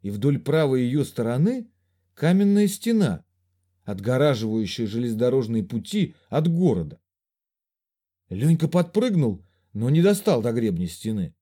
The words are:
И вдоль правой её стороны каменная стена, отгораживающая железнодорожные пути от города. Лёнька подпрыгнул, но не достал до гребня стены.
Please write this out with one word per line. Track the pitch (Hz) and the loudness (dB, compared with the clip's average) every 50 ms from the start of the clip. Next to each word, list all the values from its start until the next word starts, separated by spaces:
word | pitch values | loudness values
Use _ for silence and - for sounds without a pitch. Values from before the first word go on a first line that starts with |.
И | _ 98 | _ -8
вдоль | 101 104 107 143 143 123 | -8 -2 0 0 0 0
правой | - - 143 160 160 139 131 127 127 | -2 -2 0 0 2 2 2 0 0
её | 120 127 151 139 | 0 0 0 -2
стороны | 139 - - 117 113 120 127 156 208 254 262 233 - _ _ _ _ _ _ _ _ _ | -2 -2 -4 -2 -2 0 2 2 0 0 -2 -8 -12 _ _ _ _ _ _ _ _ _
каменная | - - 156 180 190 202 202 202 202 208 202 | -2 0 2 2 4 4 4 4 4 2 2
стена, | 202 - - 226 233 220 202 131 90 76 - _ _ _ _ _ _ _ _ _ _ _ _ | 0 -4 -4 0 0 2 2 0 0 -4 -8 _ _ _ _ _ _ _ _ _ _ _ _
отгораживающая | - 104 95 98 113 127 131 143 151 135 110 113 110 107 113 107 92 - - 117 | -10 -10 -6 -4 -2 0 2 2 2 2 0 -2 -2 -2 -2 -4 -4 -4 -6 -6
железнодорожные | 104 101 117 123 120 113 107 120 123 123 135 123 107 117 113 101 | -4 -4 -4 -4 -4 -2 0 0 2 2 2 0 0 -2 -2 -2
пути | 92 - 117 - - - 208 190 - - _ _ _ | -2 -6 -6 -6 -4 -2 -2 -2 -2 -4 _ _ _
от | - 135 156 175 | -2 0 0 2
города. | 165 165 185 170 113 90 80 73 78 _ _ _ _ _ _ _ _ _ _ _ _ _ _ _ _ _ _ _ _ _ _ _ _ _ _ _ | 2 2 2 2 2 0 -2 -6 -10 _ _ _ _ _ _ _ _ _ _ _ _ _ _ _ _ _ _ _ _ _ _ _ _ _ _ _
Лёнька | 92 95 117 151 165 156 160 156 | -8 -2 2 2 2 2 2 0
подпрыгнул, | - 180 175 170 - 208 226 254 202 175 143 117 98 87 - _ _ _ _ _ _ | 0 0 0 0 0 -2 0 2 2 2 2 0 -2 -4 -10 _ _ _ _ _ _
но | 104 110 123 | -4 -2 2
не | 147 160 | 2 4
достал | 170 196 208 202 - - 175 120 | 4 4 4 2 2 0 0 2
до | 107 120 113 | 0 0 -2
гребня | 120 117 110 92 82 180 170 | 0 0 0 0 -2 -4 -6
стены. | - - - 214 220 208 185 156 - _ | -6 -8 -6 -6 -4 -4 -4 -6 -8 _